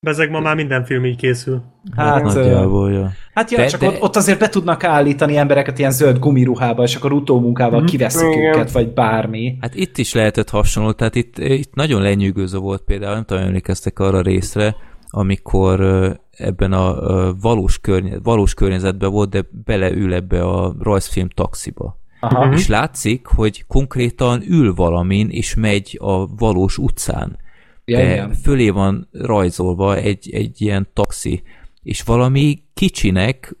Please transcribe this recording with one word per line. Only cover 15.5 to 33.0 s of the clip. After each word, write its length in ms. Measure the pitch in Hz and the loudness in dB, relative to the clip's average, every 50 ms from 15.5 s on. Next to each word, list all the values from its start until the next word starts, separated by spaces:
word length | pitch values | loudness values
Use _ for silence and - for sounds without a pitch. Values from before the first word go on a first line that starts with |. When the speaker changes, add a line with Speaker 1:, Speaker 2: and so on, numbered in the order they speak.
| - 95 95 95 95 92 | 0 2 2 2 2 2
Speaker 2:
ö, 300 | 95 95 95 92 95 95 - - _ _ | 2 2 2 2 2 0 -2 -6 _ _
ebben 400 | _ - - - 92 90 101 95 95 | _ -8 -6 -6 -2 -2 -2 0 2
a, 220 | 95 92 92 - - | 0 0 0 0 -2
ö, 300 | - - 92 92 92 92 92 95 | -2 -2 0 0 0 -2 -2 -2
valós 380 | 98 113 120 110 92 95 - - | 0 0 0 2 2 2 0 0
környe-, 400 | - - 98 92 92 92 92 - 101 | 0 0 0 0 0 -2 -8 -6 -2
valós 300 | 117 117 110 101 - - | 0 2 4 2 2 2
környezetben 580 | - - 98 95 92 92 95 92 98 98 98 | 2 0 0 0 0 -2 -2 -2 0 -2 -2
volt, 180 | 98 104 104 98 | 0 0 0 0
de 140 | 95 98 95 - - 110 110 | 0 -4 -4 -4 -10 -16 -4
beleül 480 | - 113 98 95 92 92 98 104 92 90 | -2 -2 0 0 0 0 0 -2 0 -2
ebbe 280 | 92 92 92 95 87 87 | -2 -2 -2 -2 -2 0
a 320 | 87 92 92 92 92 87 - | 0 0 -2 -2 -4 -4 -4
rajzfilm 500 | - 110 104 98 95 - - - 90 90 | -2 0 0 0 0 -2 -4 -4 -4 -4
taxiba. 680 | - - 87 - - - - - - - - - 95 - - - _ _ | -2 -4 -4 -4 -4 -8 -12 -12 -12 -10 -10 -10 -10 -12 -18 -20 _ _
Speaker 3:
Aha. 260 | - 113 127 123 131 | -2 0 2 2 4
Speaker 1:
Mhm. 80 | 139 135 | 4 4
Speaker 2:
És 140 | 160 190 - | 2 2 2
látszik, 580 | - 107 131 156 - - - 110 113 131 - | 2 2 0 -2 -6 -4 -2 -2 -2 -2 -2
hogy 380 | - - - 110 107 101 - - - | 0 2 2 2 2 -2 -4 -14 0
konkrétan 760 | - 139 131 127 - 131 123 120 - - 131 123 120 123 - - | 2 2 2 2 -2 -2 -2 -2 0 0 0 2 2 0 0 2
ül 240 | 180 165 143 107 90 | 2 4 4 4 2
valamin, 560 | 87 92 85 85 87 87 90 95 101 107 - | 2 2 2 2 0 0 2 2 2 0 0
és 260 | - 92 - - - | -2 -4 -6 -2 -2
megy 420 | 113 110 107 101 101 98 - - - | 0 0 2 0 0 -2 -4 -14 -10
a 340 | - 101 98 92 98 92 98 | -4 -2 -2 -2 -2 -4 -4
valós 420 | 107 113 110 101 90 95 98 - - | -2 0 2 2 2 2 0 0 0
utcán. 640 | 139 127 - - - - - - - - - - - - - _ _ _ _ - _ | -2 -2 -2 -2 -4 -6 -4 -4 -4 -8 -8 -12 -16 -18 -20 _ _ _ _ -20 _
Speaker 3:
Ja, 120 | - 117 120 | -2 2 2
Speaker 2:
De 60 | 131 123 | 4 4
Speaker 3:
igen. 220 | 113 104 98 104 107 | 2 0 -2 -2 -4
Speaker 2:
fölé 360 | - - - 143 131 120 107 | 0 2 2 4 4 4 2
van 380 | 95 98 98 98 98 - - _ | 4 2 2 0 0 -2 -6 _
rajzolva 840 | _ - 98 - 110 104 95 90 85 - 90 92 90 87 98 98 101 | _ -10 -4 0 2 2 2 0 0 -2 -2 -2 0 0 0 0 0
egy, 340 | 95 98 104 101 95 - 95 - | 0 0 -2 -2 -4 -6 -10 -6
egy 280 | - 98 110 - - | -6 -6 -6 -6 -4
ilyen 260 | 104 104 101 98 98 - _ | -2 -2 0 -2 -4 -4 _
taxi, 480 | - 101 - - - - 110 123 - - - - - - - _ _ | -2 -2 -2 -2 -6 -6 -6 -6 -6 -6 -12 -20 -20 -20 -20 _ _
és 220 | _ - 107 - - | _ -8 -8 -8 -2
valami 600 | - 113 120 123 127 135 139 139 151 147 - _ _ _ | 0 2 2 4 2 2 2 2 2 0 -2 _ _ _
kicsinek 840 | - 196 190 - - | -2 -2 -2 0 0